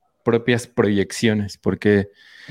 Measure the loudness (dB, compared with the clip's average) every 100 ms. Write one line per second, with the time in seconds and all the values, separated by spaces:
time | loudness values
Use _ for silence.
0 | _ _ _ -2 0 -2 -2 -2 0 0
1 | -2 0 0 0 -4 -6 -4 -2 2 2
2 | 0 _ -20 -20 -20